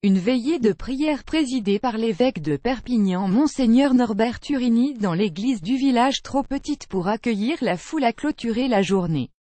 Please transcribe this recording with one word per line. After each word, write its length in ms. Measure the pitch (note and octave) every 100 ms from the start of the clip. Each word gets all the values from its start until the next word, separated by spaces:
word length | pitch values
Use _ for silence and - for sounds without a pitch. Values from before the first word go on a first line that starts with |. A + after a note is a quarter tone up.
Une 140 | G#3 F#3+
veillée 420 | F3+ B3+ A#3+ E4+
de 120 | A3+
prière 520 | F#3+ - C4 D4+ C#4+
présidée 560 | - D#4+ C#4 C4 G3+ G3+
par 180 | B3 A3
l'évêque 420 | A3+ F3+ B3 G#3
de 160 | D3+ C#3
Perpignan, 720 | A#3+ B3 - A#3+ G3 F3+ F#3+
Monseigneur 640 | G3+ D4+ - A#3+ A#3 C#4
Norbert 460 | B3+ A#3+ G3+ A3+ A3+
Turini, 560 | - C#4+ B3 A#3 C4+
dans 200 | B3+ G3+
l'église 460 | E3 G#3 E3 A#3 A#3+
du 160 | E3 C4
village, 460 | C#4 A#3+ B3+ -
trop 220 | - -
petite 420 | - - - D4 -
pour 220 | F#3+ F3
accueillir 500 | A3 A#3+ G#3 A3 E4
la 160 | A3 F3
foule, 280 | - D#4
a 80 | B3
clôturé 560 | A3+ D4 D4+ A#3 A3+ C4+
la 140 | G#3+
journée. 480 | F#3 F#3+ F3 D3+ A#2+ _